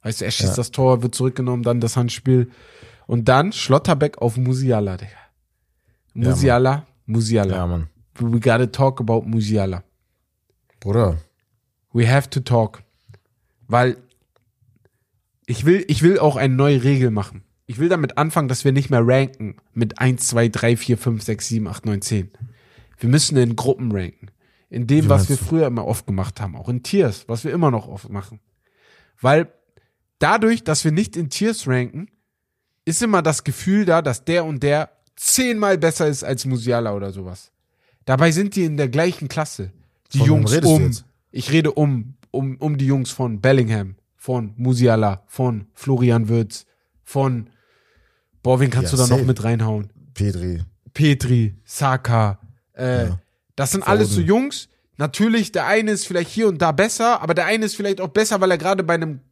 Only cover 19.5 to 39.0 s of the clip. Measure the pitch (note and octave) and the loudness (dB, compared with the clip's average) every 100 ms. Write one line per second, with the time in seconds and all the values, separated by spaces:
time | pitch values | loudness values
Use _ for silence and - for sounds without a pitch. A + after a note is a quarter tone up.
19.5 | - _ - A2 - B2+ B2 - A#2 A#2 | -12 _ -4 -4 0 0 0 0 2 0
20.5 | A2 A#2 A#2+ - A#2 B2 A2 - G#2 - | 2 0 0 0 -2 0 -4 -4 -6 -4
21.5 | A2+ G2 G#2 A2+ G2+ - G#2+ F#2 _ B2 | -4 -4 -6 -4 -4 -2 -4 -4 _ -20
22.5 | _ _ _ _ _ A#2+ D3+ - C#3 A#2+ | _ _ _ _ _ 2 2 2 2 2
23.5 | A2+ B2 C3+ B2 G#2 F2 _ G2+ _ _ | 0 -2 -2 -2 -4 -6 _ -20 _ _
24.5 | _ _ A#2+ A#2+ C#3+ G#2 - F#2+ C3+ - | _ _ -8 2 2 4 2 2 -2 0
25.5 | E3 D3 A#2 - A#2 - G2 F2+ - G2+ | 0 0 -2 -4 -6 -4 -4 -4 -8 -10
26.5 | D2 - B2 - G3+ D3 - - A2+ D#3 | -10 -6 -6 0 2 2 -2 -10 -8 -4
27.5 | E3 D#3 A2+ - G2 - G2+ F#2+ G#2+ _ | 0 0 0 -6 -16 -12 -12 -12 -20 _
28.5 | _ _ _ _ _ _ _ B2+ D#3 E3 | _ _ _ _ _ _ _ 2 2 0
29.5 | _ _ _ _ _ _ _ D3 A3 A3 | _ _ _ _ _ _ _ 0 2 2
30.5 | A#3 - D3+ D#3+ D3+ A3 E3 D3+ - G#3+ | 0 -2 0 0 0 -2 -6 -8 -2 -2
31.5 | A3 C#3 B2 B2 D3+ G3+ _ _ _ _ | -2 -2 -2 -2 -8 -16 _ _ _ _
32.5 | _ _ _ - E3 A#3 F#3+ D#3+ C#3+ - | _ _ _ -6 -2 2 2 2 -2 -6
33.5 | - - G3+ F#3 E3 D3 A#2+ - E3+ D#3+ | -6 0 2 4 2 0 -4 -2 -2 -2
34.5 | C#3 C#3+ D3 D#3 _ _ - - - B3+ | -4 0 0 -4 _ _ -8 -2 0 0
35.5 | A3 G#3 F#3 E3 - D3+ C#3 - C3 C3 | 0 0 2 0 0 -2 -2 -6 -6 -4
36.5 | B2+ A#2 A#2 A2+ G2+ G2 F#2+ F#2 F#2 _ | -4 -2 -2 -2 -4 -8 -10 -14 -16 _
37.5 | _ _ _ _ _ - C3 E3 D#3+ G3+ | _ _ _ _ _ -2 4 4 2 -2
38.5 | G3 E3+ D3 C3+ C3 | -2 -2 -2 -2 0